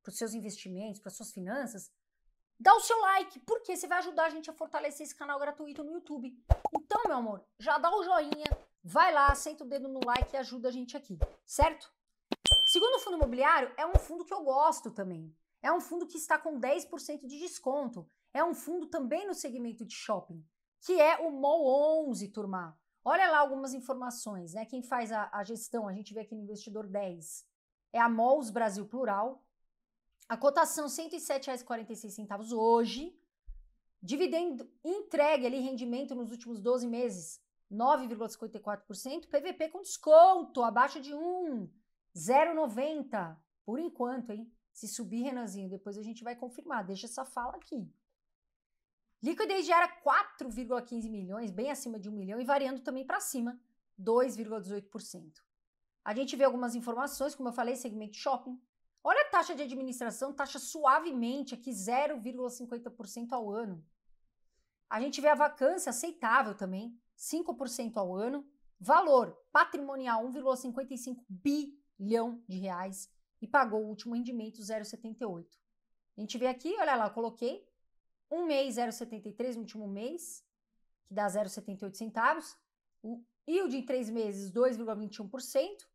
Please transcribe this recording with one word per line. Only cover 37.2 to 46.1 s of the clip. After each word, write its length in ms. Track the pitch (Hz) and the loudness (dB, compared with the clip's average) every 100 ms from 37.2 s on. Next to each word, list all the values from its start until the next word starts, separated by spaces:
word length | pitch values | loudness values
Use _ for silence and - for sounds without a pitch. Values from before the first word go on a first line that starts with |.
| 160 - _ _ _ | -12 -16 _ _ _
nove 380 | 202 240 294 254 | 0 4 4 2
vírgula 220 | 226 220 | -6 -6
cinquenta 280 | - 220 214 | -8 -12 -10
e 40 | |
quatro 260 | 208 202 _ | -8 -8 _
por 80 | |
cento. 340 | 190 254 311 - | -12 -8 -8 -2
P 120 | 294 | -2
V 120 | 311 | -2
P 160 | - 320 | -4 -6
com 140 | 359 | -6
desconto, 800 | 381 - - 311 349 370 294 - | -10 -6 10 12 12 10 2 0
abaixo 380 | 233 214 269 294 | 2 4 4 2
de 120 | 269 | -10
um, 560 | 294 339 359 349 254 175 _ _ _ _ 180 | -6 -4 -2 -4 -4 -8 _ _ _ _ -12
zero 380 | 165 262 320 | 4 6 6
noventa. 840 | 320 302 208 285 311 254 226 170 160 _ _ | 2 0 0 -4 -4 -4 -6 -6 -10 _ _
Por 160 | - 240 | -8 -6
enquanto, 500 | 339 330 240 262 240 | -6 -4 -4 -4 -8
hein? 180 | 214 233 _ _ | -10 -12 _ _
Se 140 | - 214 | -16 -12
subir, 380 | - 214 226 | -10 -6 -4
Renanzinho, 440 | 254 254 226 190 190 | -4 -4 -8 -8 -10
depois 300 | 190 196 202 | -10 -10 -10
a 40 | |
gente 200 | 214 | -10